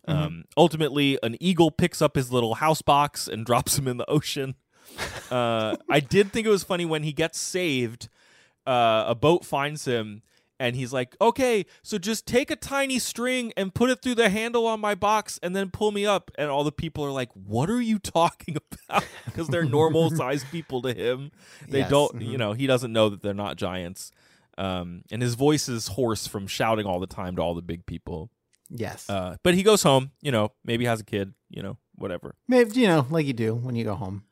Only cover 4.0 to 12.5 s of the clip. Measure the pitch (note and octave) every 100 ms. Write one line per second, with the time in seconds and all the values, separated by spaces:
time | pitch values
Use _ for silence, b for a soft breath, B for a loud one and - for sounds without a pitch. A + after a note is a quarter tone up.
4 | - D3 - D3 C3+ C3 _ B B B
5 | B B - B2+ A#2 A2+ A2 - - C#3+
6 | C3+ F#3+ G3+ A3+ A3 G3+ - F3+ E3+ D#3
7 | D#3 C#3+ D#3+ - - F#3 F3 C3 A#2 A#2+
8 | - b b b b b - B2 A2+ A2
9 | G#2+ A#2 D3+ F3 - D3 C#3+ D3+ - A#2+
10 | G#2+ G#2 _ _ _ _ B2+ A#2+ B2 C3
11 | B2 _ A3+ A3+ B3+ A3 - b - G#3+
12 | F3+ A3 - A#3+ D4